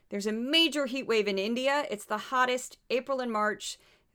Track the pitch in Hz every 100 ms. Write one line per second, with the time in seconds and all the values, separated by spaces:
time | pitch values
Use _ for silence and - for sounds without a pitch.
0 | _ 202 208 220 254 330 330 294 262 262
1 | 214 226 202 196 208 240 269 285 - 208
2 | - 214 - 254 254 247 - - - 240
3 | 262 269 240 214 214 202 - - _ _
4 | _